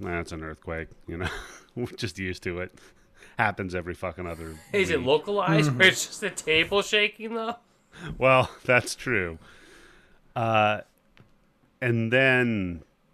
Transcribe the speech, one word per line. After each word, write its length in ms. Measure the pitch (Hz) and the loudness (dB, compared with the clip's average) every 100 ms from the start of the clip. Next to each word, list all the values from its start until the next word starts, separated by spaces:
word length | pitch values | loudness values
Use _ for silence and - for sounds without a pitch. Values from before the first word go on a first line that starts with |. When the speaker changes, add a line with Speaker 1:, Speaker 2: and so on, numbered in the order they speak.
Speaker 1:
that's 320 | 98 85 82 | -8 -6 -6
an 100 | 82 | -10
earthquake, 460 | 80 76 - 82 78 - - | -12 -12 -10 -8 -10 -14 -12
you 100 | 82 | -8
know." 100 | 87 - - | -6 -8 -14
<laughs> 220 | - _ | -20 _
We're 120 | - 120 | -8 -8
just 320 | - 101 - | -6 -8 -6
used 240 | 95 90 | -8 -6
to 160 | 92 87 | -6 -8
it. 120 | 90 - - _ _ - - - | -10 -14 -20 _ _ -20 -8 -2
Happens 360 | 110 101 92 | 0 -2 -4
every 200 | 90 87 | -4 -6
fucking 320 | 82 92 85 87 | -6 -8 -8 -10
other 280 | 82 82 80 | -10 -12 -14
Speaker 2:
<laughs> 80 | - | -4
Is 180 | 208 175 | -2 0
it 80 | 151 | 0
Speaker 1:
week. 80 | 127 | 2
Speaker 2:
localized 640 | 151 202 202 180 156 151 | 2 2 -2 2 4 4
Speaker 3:
Mm-hmm. 80 | 127 | 6
Speaker 2:
where 100 | 185 | 4
it's 180 | - - | 4 -4
just 140 | - | -6
the 100 | 202 | -8
table 520 | - - 156 160 202 | -6 0 2 2 0
shaking, 520 | 196 214 208 208 220 | 0 0 0 -4 -10
though? 220 | 226 226 233 _ _ _ - 170 - | -8 -8 -10 _ _ _ -16 -12 2
Speaker 1:
Well, 320 | 127 131 120 - | 4 6 4 -2
<laughs> 80 | |
that's 300 | - 123 - | 2 2 2
true. 440 | - - 110 87 82 - - - - - - _ _ _ 123 | -6 -2 -2 -2 -6 -16 -20 -20 -20 -20 -20 _ _ _ -4
Uh, 440 | 113 110 107 104 - _ _ _ - _ _ _ _ - | 2 4 4 2 -8 _ _ _ -20 _ _ _ _ -4
and 320 | 127 117 113 | 0 0 2
then 720 | 127 135 127 120 110 90 82 - _ _ | 4 6 6 4 0 -2 -6 -14 _ _